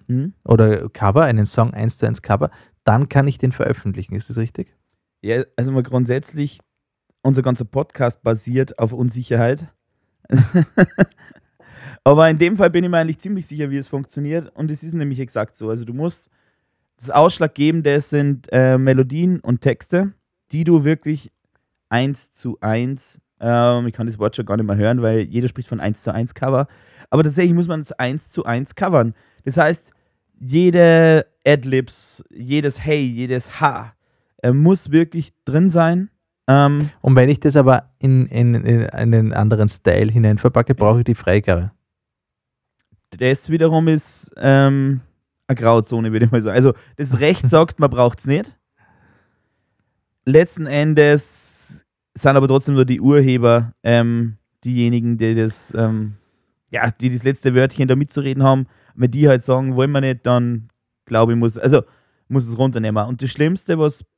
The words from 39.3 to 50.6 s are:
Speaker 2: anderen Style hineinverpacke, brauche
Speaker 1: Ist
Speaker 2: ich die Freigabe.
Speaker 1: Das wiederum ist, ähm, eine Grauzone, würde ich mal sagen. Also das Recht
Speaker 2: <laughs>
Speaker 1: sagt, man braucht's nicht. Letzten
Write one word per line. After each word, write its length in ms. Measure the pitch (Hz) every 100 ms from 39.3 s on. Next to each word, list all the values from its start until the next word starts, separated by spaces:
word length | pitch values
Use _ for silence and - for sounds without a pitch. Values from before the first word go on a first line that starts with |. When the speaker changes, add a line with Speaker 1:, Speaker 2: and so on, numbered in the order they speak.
Speaker 2:
anderen 360 | - 107 107 104
Style 420 | - 92 90 107
hineinverpacke, 640 | 117 110 104 - 117 120
brauche 180 | 135 104
Speaker 1:
Ist 40 | 117
Speaker 2:
ich 60 |
die 100 | 120
Freigabe. 560 | 113 - 101 101 87 90 - _ _ _ _ _ _ _ _ _ _ _ _ _ 90
Speaker 1:
Das 320 | 127 139 -
wiederum 380 | 160 160 160 165
ist, 440 | 156 - - - -
ähm, 640 | - 139 139 139 135 135 - _ _ _ -
eine 100 | 123
Grauzone, 560 | 113 117 110 117 113
würde 120 | 110 113
ich 60 |
mal 80 | 120
sagen. 140 | 107 117
Also 160 | 131 - _ -
das 240 | 143 120
Recht 260 | 147 185 123
Speaker 2:
<laughs> 0 |
Speaker 1:
sagt, 300 | 156 165 -
man 120 | 143
braucht's 360 | 120 120 - 131
nicht. 300 | 151 - - _ _ _ _ _ _ _ _ _ _ _ _ _ _ _ _
Letzten 420 | - 147 175 -